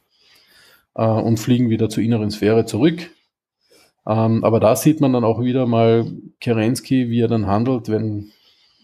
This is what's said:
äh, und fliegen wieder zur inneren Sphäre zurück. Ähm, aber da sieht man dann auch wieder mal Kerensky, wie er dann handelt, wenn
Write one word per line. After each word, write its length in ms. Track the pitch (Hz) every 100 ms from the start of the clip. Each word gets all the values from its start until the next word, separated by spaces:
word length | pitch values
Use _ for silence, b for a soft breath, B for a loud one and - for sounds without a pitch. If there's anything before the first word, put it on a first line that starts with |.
| _ b b b b b b b b -
äh, 100 | 113
und 340 | 110 113 113
fliegen 300 | - 120 120
wieder 200 | 110 110
zur 140 | 120
inneren 260 | 110 117 104
Sphäre 360 | 104 101 113 107
zurück. 440 | - 156 170 - _ _ _ _ _ b b b _ -
Ähm, 380 | 110 113 113
aber 160 | 107 113
da 160 | 104 123
sieht 240 | 156 156
man 140 | 143
dann 100 | 123
auch 180 | 113 113
wieder 240 | 123 131 123
mal 460 | 113 113 113 117 - - -
Kerensky, 680 | - 113 110 123 - 131 123
wie 120 | 117
er 80 | 113
dann 180 | 113 98
handelt, 400 | 101 123 131 113
wenn 440 | 107 110 104 101 b b b b b